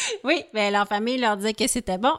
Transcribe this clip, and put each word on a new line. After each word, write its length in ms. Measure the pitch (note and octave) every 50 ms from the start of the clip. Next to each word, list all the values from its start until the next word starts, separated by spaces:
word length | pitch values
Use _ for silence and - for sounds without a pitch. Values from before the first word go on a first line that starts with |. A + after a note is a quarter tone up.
| - - A4+ G4 -
Oui, 200 | C4 E4 D#4+ - - -
mais 160 | G#3+ G3+ G3+
leur 140 | G3+ G3+ G3+
famille 300 | G3+ G#3 G#3 A3 A#3+ C4
leur 200 | C4 B3 A3 G#3
disait 160 | F#3+ G3 A3 G#3+
que 140 | - A3
c'était 300 | - - B3 - - F#3
bon 140 | F#3 A3 C#4 D#4+